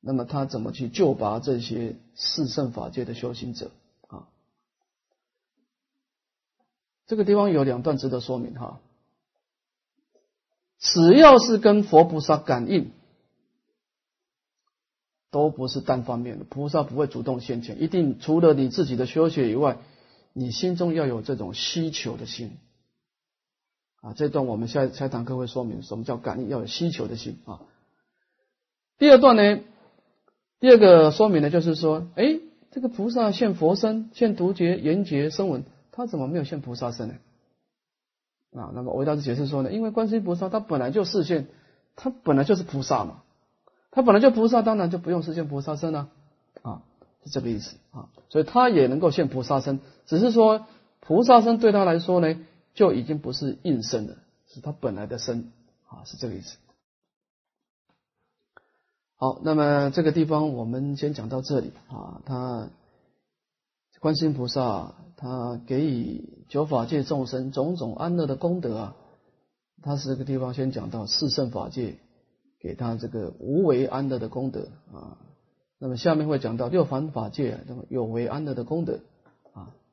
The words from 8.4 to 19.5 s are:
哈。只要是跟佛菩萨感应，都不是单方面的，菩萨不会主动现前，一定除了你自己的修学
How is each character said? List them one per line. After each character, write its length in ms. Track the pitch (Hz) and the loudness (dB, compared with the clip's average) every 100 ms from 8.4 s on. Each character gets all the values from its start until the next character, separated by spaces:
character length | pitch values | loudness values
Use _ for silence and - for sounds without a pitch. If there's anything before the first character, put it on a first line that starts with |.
| 120 | -8
哈。 260 | 127 123 - _ _ _ _ _ _ _ _ _ _ _ _ _ _ _ _ _ _ _ _ | -12 -14 -16 _ _ _ _ _ _ _ _ _ _ _ _ _ _ _ _ _ _ _ _
只 360 | - 175 170 247 | -2 4 8 12
要 220 | 311 254 | 12 12
是 200 | 240 220 | 8 4
跟 240 | 220 208 | 4 4
佛 220 | 202 160 | 6 6
菩 160 | 170 160 | 6 2
萨 160 | 147 151 | 0 0
感 340 | - 127 117 | 0 -2 0
应， 220 | 190 - - _ _ _ _ _ _ _ _ _ _ _ _ _ _ _ _ _ _ _ _ _ _ _ | -2 -2 -12 _ _ _ _ _ _ _ _ _ _ _ _ _ _ _ _ _ _ _ _ _ _ _
都 180 | 147 151 | 0 0
不 160 | 151 131 | 0 -6
是 140 | 139 | -6
单 240 | 123 127 | -4 -4
方 160 | 120 120 | -2 -6
面 180 | 123 104 | -8 -12
的， 60 | |
菩 240 | - 135 147 | -12 -10 -4
萨 160 | 151 | -2
不 100 | 147 | -4
会 140 | 123 143 | -2 -4
主 160 | 127 | -4
动 160 | 120 131 | -6 -6
现 220 | - 120 | -6 -8
前， 200 | 117 104 | -8 -6
一 60 | 160 | -2
定 320 | 185 156 127 | 0 0 -2
除 180 | - 156 | 0 4
了 160 | 170 | 6
你 140 | 143 131 | 4 2
自 160 | 127 | 0
己 100 | 151 | -2
的 100 | 123 | -2
修 240 | 127 - 160 | -2 2 0
学 220 | 147 123 | 2 0